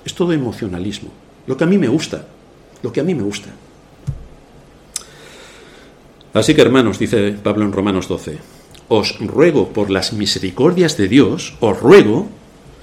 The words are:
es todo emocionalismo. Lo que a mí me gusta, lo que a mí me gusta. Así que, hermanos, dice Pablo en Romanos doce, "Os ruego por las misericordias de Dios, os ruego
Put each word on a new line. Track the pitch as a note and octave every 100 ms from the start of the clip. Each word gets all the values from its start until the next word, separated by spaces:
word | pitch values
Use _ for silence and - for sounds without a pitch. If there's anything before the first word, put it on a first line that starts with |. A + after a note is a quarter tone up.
es | -
todo | - F3
emocionalismo. | D#3 A#2+ G2+ G#2 F2 G2+ G#2 - - - - -
Lo | C3
que |
a | E3
mí | G3
me | B2
gusta, | D3 - D#2 - - _ - - -
lo | -
que | D3
a |
mí | E3
me | D3+
gusta. | G2+ - - - - - - - - - - - - - - - - - - - - - - - - - - - - - -
Así | G#2+ A2
que, | C#3+
hermanos, | A2+ C3 A2 -
dice | G#2+ A2+ G2+ G2+
Pablo | G#2 G#2+
en | G#2
Romanos | G2 G2+ F#2 F2
doce, | E2+ - D2+ - - - - -
"Os | A2 F#2+ -
ruego | G2+ G#2+ E3+ C#3 F2+
por | G#2+ G2+
las | F#2+ -
misericordias | A2 G#2 F#2 F#2+ F2 D#3+ F3+ E3 -
de | F2+
Dios, | C3+ G#2 B2 - -
os | A2 F#2
ruego | A#2 G3 G#2 A#2 G3+ - - - - -